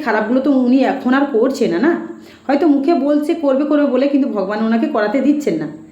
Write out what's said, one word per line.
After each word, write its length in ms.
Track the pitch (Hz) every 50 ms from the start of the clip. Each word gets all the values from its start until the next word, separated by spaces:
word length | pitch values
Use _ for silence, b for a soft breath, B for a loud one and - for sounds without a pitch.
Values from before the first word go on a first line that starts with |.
খারাপগুলো 400 | - 233 214 214 214 220 254 262
তো 100 | - 294
উনি 280 | 269 254 247 240 262 269 247
এখন 300 | 208 - - - 247 254
আর 100 | 277 285 277
করছে 320 | - 214 247 262 - - 226 170
না, 100 | 170 170
না? 140 | 262 339 339 - - - - B B B B B B
হয়তো 180 | - 285 - 349 302
মুখে 260 | 277 269 269 339 339
বলছে 400 | 254 269 294 294 294 - 339 330
করবে, 300 | - 285 277 262 285 302
করবে 220 | 302 302 294 294
বলে, 200 | 254 247 254 285 285
কিন্তু 200 | 294 262 262 226
ভগবান 300 | 208 202 185 190 208 220
ওনাকে 240 | 220 226 233 226 311
করাতে 320 | 285 - 220 208 208 277 269
দিচ্ছেন 340 | 254 294 302 - - 208 165
না। 140 | 151 151 151 - - - -